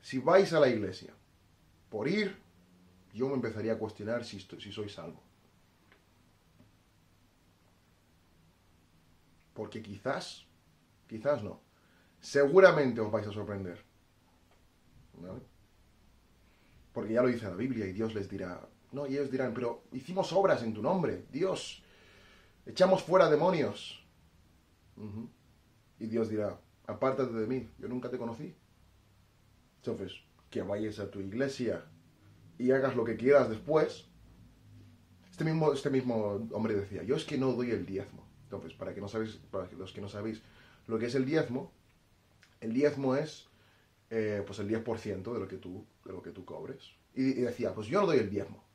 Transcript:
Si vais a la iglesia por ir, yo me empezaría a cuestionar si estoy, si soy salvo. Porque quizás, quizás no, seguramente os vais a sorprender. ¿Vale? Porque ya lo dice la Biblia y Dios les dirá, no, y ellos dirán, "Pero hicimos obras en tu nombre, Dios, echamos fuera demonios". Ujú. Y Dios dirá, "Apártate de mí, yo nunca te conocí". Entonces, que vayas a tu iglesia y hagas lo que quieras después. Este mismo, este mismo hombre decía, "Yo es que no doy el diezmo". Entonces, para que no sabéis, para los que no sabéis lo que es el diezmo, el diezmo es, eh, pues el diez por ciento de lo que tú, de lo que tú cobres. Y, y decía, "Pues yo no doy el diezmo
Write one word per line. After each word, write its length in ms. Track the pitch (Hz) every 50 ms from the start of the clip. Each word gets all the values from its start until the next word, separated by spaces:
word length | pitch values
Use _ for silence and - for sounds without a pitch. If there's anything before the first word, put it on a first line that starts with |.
Si 160 | _ - 131 131
vais 340 | 123 151 180 196 190 -
a 80 | 165 156
la 80 | 143 127
iglesia 460 | 117 107 101 95 95 - - - - - _ _ _ _ _ _ _ _ _ _ _ _ _ _
por 180 | - 107 110
ir, 300 | 143 185 214 208 190 - - - - _ _ - _ _ _ - - _ - _ _ -
yo 140 | 104 127 135
me 60 | 139
empezaría 360 | 127 113 110 - 107 104 110
a 60 | 113 110
cuestionar 480 | 110 101 - - 104 107 117 120 117
si 100 | - 107
estoy, 240 | 98 - - - -
si 100 | - 104
soy 200 | 98 110 104 101
salvo. 320 | - - 80 80 - - _ _ _ _ _ _ _ _ _ _ _ _ _ _ - _ _ _ _ _ _ _ _ _ _ _ _ _ - _ _ _ _ _ _ _ _ _ _ _ _ _ _ _ _ _ _ _ _ _ _ _ _ _ _ _ _ _ _ _ _ _ _ _ _ _ _ _ _ _ _ _ _ _ _ _ _ _ _ _ _ _ _ - _ _ _
Porque 260 | 117 107 101 - 113
quizás, 640 | - 101 95 95 - 131 143 180 - - - - - _ _ _ _ _ _ _ _ _ _ _ _ -
quizás 340 | 113 110 110 139 147 127
no, 200 | 104 92 90 - _ _ _ _ _ _ _ _ _ _ _ _
seguramente 800 | - - - 139 143 139 156 190 190 180 165 151 143 127 113 113
os 100 | 107 104
vais 160 | - 104 104
a 60 | 107
sorprender. 500 | 98 104 101 98 101 98 95 90 85 - - _ _ _ _ _ _ _ _ _ _ _ _ _ _ _ _ _ _ _ _ _ - - - - -
¿Vale? 260 | - 85 90 95 127 - - _ _ _ _ _ _ - _ _ _ _ - _ _ _ _ _ _ _ _ _ _ _ _ - - - -
Porque 220 | - 123 104 107 113
ya 80 | 120
lo 60 | 127 127
dice 180 | 120 110 107
la 100 | 98 87
Biblia 300 | 90 123 135 127 110 104
y 80 | 95 90
Dios 200 | 104 113 113 110
les 140 | 107 95 90
dirá, 400 | 101 92 92 90 87 - - - - _ _ _
no, 140 | - 135 147
y 80 | 135 135
ellos 160 | 143 143 131
dirán, 240 | 131 131 131 120 110
"Pero 300 | 123 123 117 117 - - -
hicimos 380 | - 131 - - 180 190 185 - 165
obras 280 | 190 196 185 147 -
en 120 | 120 113 107
tu 80 | 104
nombre, 420 | 104 143 185 190 160 117 92 92 - -
Dios, 480 | - 143 175 190 175 - - - - - - - - - - - - - - - - - - _ _ _ _
echamos 360 | - - - 185 185 190 185
fuera 260 | - - 170 185 180 156
demonios". 760 | 151 143 160 185 180 160 131 101 - - - - - - - - _ _ _ - _ _ _ _ _ _ _ _ _ _ _ _ -
Ujú. 320 | - 104 107 95 110 117 - - _ _ _ _ _ _ _ _ _ _ _ _ _
Y 80 | 110
Dios 240 | 110 110 113 110 104
dirá, 280 | 107 107 104 98 92 - _ _ _ _ _
"Apártate 480 | - 107 95 - 131 131 135 131 120 113
de 120 | 113 110
mí, 220 | - 127 131 110 - - -
yo 100 | - 120
nunca 220 | 123 127 123 123
te 60 | 127
conocí". 380 | 120 120 113 110 - 151 185 - - _ _ _ _ - _ _ - _ _ _ _ - _ _ _ _ _ _ _ _ _ _ _
Entonces, 320 | - 127 113 - 98 90 - - - _ _ _ _ _
que 140 | - 107
vayas 360 | 92 95 101 104 107 107 104 110
a 120 | 101 90
tu 100 | - 101
iglesia 640 | 95 95 98 120 135 139 135 - 127 110 92 85 - - - - - - _ _ - - - - - - -
y 140 | - 123 123
hagas 260 | 131 131 127 135 117
lo 80 | 120 110
que 140 | 117 110 -
quieras 320 | 113 131 143 139 123 110
después. 560 | 110 107 - 139 156 156 - - - - - - - - - - - - - - - - - - - - - - - - - _ - - - -
Este 140 | - - 156
mismo, 300 | 160 160 160 156 151 139
este 160 | 135 - 143
mismo 580 | 135 131 123 123 120 110 107 101 101 101 113 113
hombre 220 | - 107 107 113 110
decía, 280 | 101 98 98 101 85
"Yo 140 | 82 101 135
es 80 | 165 -
que 120 | - 151
no 160 | 131 135 131
doy 180 | 123 110 123 120
el 140 | 110 95 87
diezmo". 400 | 87 95 95 101 - - - - - - - -
Entonces, 280 | - 101 90 82 80
para 220 | - - - 95 -
que 80 | 98
no 60 | 101 98
sabéis, 280 | 107 113 113 110 101 - - -
para 200 | - 98 92 90
los 200 | - - 92 -
que 80 | - 101
no 80 | 101 98
sabéis 320 | 107 104 101 110 110 110 - - - - - - - - -
lo 120 | - 110 107
que 80 | 113
es 80 | 120 123
el 100 | 135 127
diezmo, 440 | 131 156 160 - 113 120 135 - - - _ _ _ _ _ _ _ _ _ _ _ _ _ - _ _ _
el 100 | - 113
diezmo 420 | 113 127 143 147 139 135 139 131 127
es, 340 | 139 156 151 - - - _ _ _ _ _ _ _ _ _ _ _ _ _
eh, 340 | 113 113 107 107 104 101 101
pues 120 | 101 98 104
el 80 | 101 101
diez 120 | 110 113
por 180 | 113 120 113 107
ciento 360 | - 110 98 92 92 113 120
de 60 | 113
lo 80 | 95 92
que 100 | 92 92
tú, 260 | - 92 90 101 - - _ _ _
de 60 | 92
lo 100 | 95 90
que 80 | - 87
tú 160 | 82 92 90
cobres. 460 | - 82 78 80 - - - - - - _ _ _ _
Y, 100 | 127 131
y 180 | 135 127 -
decía, 320 | 123 120 120 - 135 - 92
"Pues 140 | 107 104 98
yo 120 | 151 202
no 60 | 202
doy 120 | 175 156 123
el 100 | 107 95
diezmo 340 | 101 101 - - - - - _ _